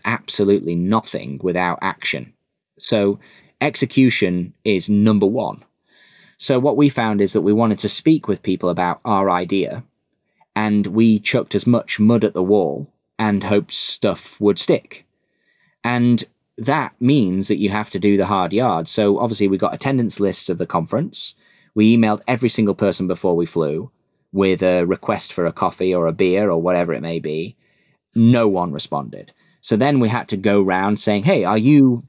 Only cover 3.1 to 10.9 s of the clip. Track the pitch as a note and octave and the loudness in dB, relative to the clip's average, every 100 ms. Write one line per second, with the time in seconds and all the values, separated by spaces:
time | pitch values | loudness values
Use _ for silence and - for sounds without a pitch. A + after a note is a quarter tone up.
3.1 | G2+ - _ _ - C#3+ - B2+ - C3 | -2 -8 _ _ -6 -6 -2 -2 2 2
4.1 | - F#2 F2+ F2 - G#2+ F#2+ F#2 G#2 G#2+ | 2 0 -2 -6 -6 -2 -2 0 2 4
5.1 | G#2+ G2 A#2+ G2+ G2 _ _ _ _ _ | 4 2 0 -4 -10 _ _ _ _ _
6.1 | _ _ _ - C3 B2+ A#2+ C#3+ C3 A2+ | _ _ _ -2 0 2 2 2 2 0
7.1 | G2+ G2 G#2+ F2 G#2 A2+ G2+ G#2 - D#3+ | 0 0 0 2 2 2 0 -4 -2 0
8.1 | D#3+ - F#2+ - F#2 F2+ F2 F2+ E2 A#2 | 0 0 -6 -4 -4 -2 -2 -2 -4 -2
9.1 | G2 G2 F2+ F2 G2 F2 - - _ _ | 0 0 0 -2 -2 -2 -6 -14 _ _
10.1 | _ _ _ _ G#2+ G#2+ G#2 G2 | _ _ _ _ -4 0 0 0